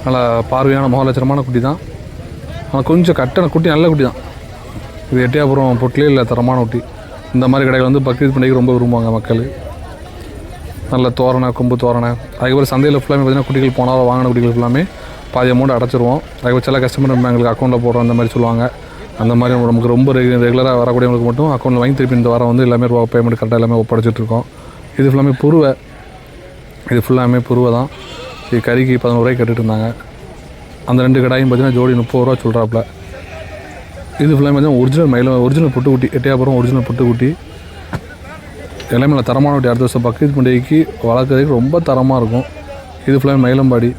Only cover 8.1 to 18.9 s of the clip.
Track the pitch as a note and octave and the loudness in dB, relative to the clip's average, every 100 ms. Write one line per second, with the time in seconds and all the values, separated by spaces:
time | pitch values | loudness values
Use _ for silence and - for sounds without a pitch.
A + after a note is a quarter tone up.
8.1 | B2 C#3 C3 B2+ B2+ B2 B2 A#2+ A#2+ A2+ | 0 0 2 2 2 2 2 2 0 0
9.1 | A2 - A2+ C3 - - - - - - | -2 -2 -2 -2 -10 -14 -14 -16 -16 -18
10.1 | - - - - - - - - C3 B2+ | -16 -16 -16 -16 -16 -14 -12 -4 0 0
11.1 | B2 B2+ B2+ B2+ A#2+ B2 B2 B2 A#2+ A#2+ | 0 0 2 -2 -2 -2 0 0 0 -2
12.1 | A#2 - - B2 C3+ C3+ C3 D3 C#3+ - | -4 -10 -4 0 2 2 2 2 0 0
13.1 | C#3+ C3 C3+ B2+ C3+ C3 B2 B2 C3 B2 | 0 2 0 0 0 0 0 0 2 2
14.1 | B2+ B2+ A#2+ A#2+ A#2 A#2+ C3 F#3 - - | 2 2 2 2 0 0 0 -2 -8 -16
15.1 | - - B2+ B2+ B2 C3 A#2+ B2 B2+ A#2+ | -16 -6 0 2 2 2 0 0 0 0
16.1 | C#3 - - B2 B2 C3+ C3+ B2+ - C3+ | -2 -6 -6 0 0 0 0 0 0 0
17.1 | B2 B2 A#2+ A#2+ A2 B2+ B2 A#2+ A#2+ A#2 | 2 2 2 0 0 0 0 0 2 2
18.1 | A#2+ A#2 B2 A#2 A#2 A#2+ - - | 2 0 0 0 0 -2 -4 -18